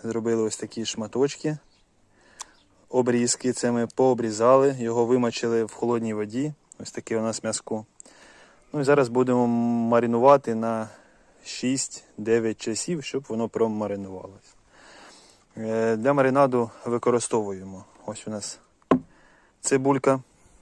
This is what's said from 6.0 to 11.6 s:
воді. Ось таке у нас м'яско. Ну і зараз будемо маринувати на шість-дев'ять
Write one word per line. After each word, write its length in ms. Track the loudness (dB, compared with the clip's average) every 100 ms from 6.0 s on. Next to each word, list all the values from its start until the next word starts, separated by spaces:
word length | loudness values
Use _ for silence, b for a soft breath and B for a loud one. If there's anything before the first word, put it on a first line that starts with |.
| -2
воді. 400 | -4 -4 -4 -6 -8 _ -18
Ось 120 | -14
таке 260 | -10 -4 -2
у 40 |
нас 220 | -2 -4
м'яско. 420 | -6 -6 -6 -8 -10 -20 B B B B B B B
Ну 60 | -2
і 40 |
зараз 260 | 4 4 4
будемо 380 | 2 2 2 2 2 0 0 2
маринувати 680 | 2 2 4 6 6 4 -4
на 340 | -2 -4 -8 b b b b b -16
шість-дев'ять 1160 | -6